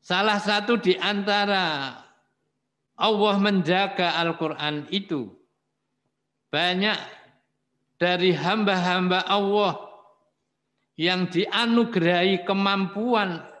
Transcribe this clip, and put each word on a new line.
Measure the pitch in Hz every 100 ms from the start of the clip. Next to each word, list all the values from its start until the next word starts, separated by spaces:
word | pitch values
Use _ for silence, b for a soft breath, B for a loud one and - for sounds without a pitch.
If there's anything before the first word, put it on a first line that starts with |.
Salah | - 180 214 208
satu | 202 208 208 233
di | 180 175
antara | 180 202 196 202 202 196 175 147 135 - - _ _ _ _ _ _ _ _ -
Allah | 208 214 208 196
menjaga | 202 196 156 185 196 190 175 160
Al-Quran | 170 160 160 151 151 151 147
itu, | 196 196 156 107 - _ _ _ _ _ _ _ _ _ _ _
banyak | 147 180 185 208 202 - - - _ _ _ _ _ _ _
dari | 175 180 185 165
hamba-hamba | 165 214 202 185 180 180 185 180 180
Allah | 202 196 208 202 - - - _ _ _ _ _ _ _ _ _ -
yang | 165 185 175
dianugerahi | 170 165 208 233 233 233 196 165 175 185 185
kemampuan | 180 196 196 196 190 202 233 226 190 165 - -